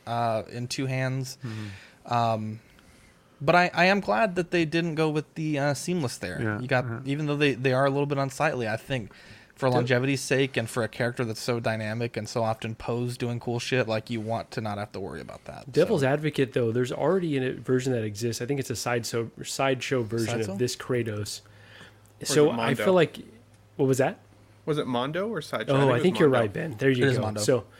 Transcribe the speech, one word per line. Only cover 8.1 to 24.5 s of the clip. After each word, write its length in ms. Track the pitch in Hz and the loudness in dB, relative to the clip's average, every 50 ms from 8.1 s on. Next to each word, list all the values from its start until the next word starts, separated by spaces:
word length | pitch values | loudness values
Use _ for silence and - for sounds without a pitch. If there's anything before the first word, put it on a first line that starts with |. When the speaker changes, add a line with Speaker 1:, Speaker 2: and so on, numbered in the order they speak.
| 147 | 0
Speaker 1:
unsightly, 520 | 139 139 135 - - 147 156 147 127 117 107 | 0 -2 -2 -2 0 0 0 0 0 -2 -2
I 80 | 107 113 | -2 -4
think 320 | - - 139 127 104 92 - - - - - - - _ _ | -4 -4 -4 -4 -4 -8 -12 -20 -20 -20 -20 -20 -20 _ _
for 120 | - - | -2 0
Speaker 3:
Yep. 80 | 131 127 | 2 2
Speaker 1:
longevity's 460 | 123 123 123 131 123 127 135 139 127 - | 2 2 4 2 2 4 2 0 0 0
sake 340 | - 139 127 139 131 - | 0 2 2 2 2 0
and 120 | 127 113 113 | -2 -4 -2
for 140 | - 127 110 | -2 -2 -2
a 60 | 107 | -2
character 360 | - - 123 120 120 - 127 | -2 -2 -2 -2 0 -2 -2
that's 140 | 113 110 - - | -4 -4 -6 -2
so 180 | - 120 117 | -2 -2 0
dynamic 560 | 117 113 110 110 110 107 110 117 120 117 - | 0 -2 -2 -2 -4 -4 -4 -4 -4 -4 -4
and 100 | 113 107 - | -6 -8 -4
so 140 | - 123 117 | -2 0 0
often 320 | 110 110 - - 110 113 | 0 0 -2 -4 -8 -8
posed 460 | - - - 120 120 123 123 120 - | -6 -4 -4 -2 -2 -2 -4 -4 -4
doing 180 | 127 120 120 120 | -4 -4 -4 -4
cool 200 | - 123 117 120 | -2 -2 -2 -2
shit, 260 | - - 135 127 120 | -2 0 0 0 2
like, 220 | 107 110 110 - - | 2 0 -2 -2 -4
you 120 | 120 113 | -6 -4
want 300 | 107 110 113 113 87 - - | -2 -2 -4 -4 -4 -6 -8
to 80 | - 110 | -6 -4
not 160 | 107 104 101 | -4 -4 -6
have 140 | 104 - - | -6 -8 -8
to 80 | 95 | -8
worry 200 | 95 85 - 78 | -8 -8 -8 -10
about 240 | 64 - - - - | -12 -12 -14 -16 -14
that, 260 | - - - - 139 | -14 -14 -14 -14 -2
Speaker 3:
Devil's 300 | 123 147 170 214 226 160 | 2 2 4 4 4 2
Speaker 1:
so. 80 | 135 127 | 4 2
Speaker 3:
advocate, 460 | 139 151 156 156 - - 135 120 - | 2 2 0 -2 0 0 0 0 2
though, 180 | 135 120 113 110 | 0 0 2 2
there's 180 | 123 131 127 | 2 0 0
already 460 | 151 - 135 147 180 196 175 165 143 | -2 0 2 2 2 2 2 0 0
a 160 | 135 131 131 131 | 0 0 -2 -4
version 400 | - 120 - 131 127 127 135 127 | -4 0 2 2 2 2 2 0
that 100 | 117 110 | 0 0
exists. 380 | 110 104 101 117 120 113 - | -2 -4 -2 -2 -2 -2 -2
I 60 | 123 | -2
think 140 | 120 143 139 | -2 -2 -2
it's 100 | 131 - | -2 -4
a 60 | 120 | -4
sideshow, 540 | 101 - 123 123 120 110 - - 117 117 110 - - 110 | -4 -2 0 0 0 -2 -2 -4 -4 -4 -4 -8 -12 -10
sideshow 580 | - - - 139 135 135 123 - - 139 127 120 | -10 -4 0 2 2 2 0 0 -2 0 0 0
version 220 | 104 110 117 113 110 | -2 -2 -2 -2 -2
Speaker 1:
Sideshow? 240 | 120 113 113 - 190 | -2 -2 -2 -4 -2
Speaker 3:
of 60 | 98 | -2
this 160 | 123 123 - | -2 -2 -2
Kratos. 640 | - - - 131 120 117 110 104 104 104 - - - - | -6 -6 -4 -2 -2 -2 -2 -4 -6 -6 -6 -8 -12 -14
Speaker 4:
Or 20 | - - - - - - - - - - - _ - - - | -20 -20 -20 -20 -20 -20 -20 -20 -20 -20 -20 _ -20 -18 -12
is 80 | - - | -6 0
Speaker 3:
So 180 | - 156 147 156 | 4 6 6 6
Speaker 4:
it 40 | - | 4
Speaker 3:
I 20 | |
Speaker 4:
Mondo? 280 | 117 113 123 - 117 107 | 2 0 0 0 2 2
Speaker 3:
feel 80 | 190 185 | 4 6
like, 240 | 180 160 147 - - - - - - - - - - - - _ | 6 4 2 0 -10 -16 -16 -18 -20 -20 -20 -20 -20 -20 -20 _
what 100 | - 143 | 0 2
was 120 | 131 131 120 | 2 4 4
that? 200 | 131 151 220 - - _ - - - _ | 2 0 0 -6 -16 _ -20 -20 -20 _